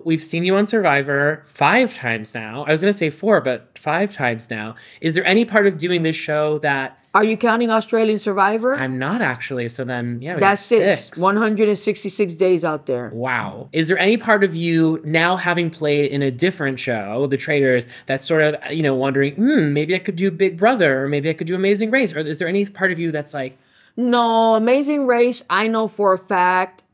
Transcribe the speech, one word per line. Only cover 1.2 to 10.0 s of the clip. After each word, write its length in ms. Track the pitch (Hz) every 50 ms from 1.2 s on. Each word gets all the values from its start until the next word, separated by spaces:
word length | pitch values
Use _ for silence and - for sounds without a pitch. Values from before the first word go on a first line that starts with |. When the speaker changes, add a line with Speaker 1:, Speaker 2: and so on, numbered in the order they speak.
| 143 147 156 147 -
Speaker 1:
five 480 | _ _ - 143 156 208 254 254 214 -
times 400 | - 131 117 113 110 104 - -
now. 280 | 117 110 107 117 143 147
I 40 | 147
was 100 | 160 156
gonna 120 | 185 208 196
say 160 | 202 165 151
four, 320 | - - 196 220 208 156
but 360 | 131 131 123 110 - _ _
five 360 | - - 151 156 180 208 202 -
times 360 | - 131 120 117 113 - -
now. 240 | 113 107 107 110 110 - - - - -
Is 140 | - 165 156
there 100 | 180 -
any 200 | 170 196 226 233
part 200 | - 208 214 202
of 100 | 196 170
doing 260 | 147 160 180 180 170 160
this 120 | 160 156
show 400 | - - 160 151 151 151 151 151 147
that 380 | 147 143 139 135 131 - - _ _ _ -
Speaker 2:
Are 100 | 208 214
you 140 | 220 220
counting 340 | - 240 226 220 233 240 226
Australian 480 | 220 220 220 - 233 220 226 214 214 202
Survivor? 560 | - 214 190 202 180 202 220 220 233 254 277
Speaker 1:
I'm 240 | - 131 131 131 127
not 220 | 131 156 208 247
actually. 480 | 190 131 123 120 - - 135 123 117 117
So 160 | - - 127
then, 360 | 123 123 120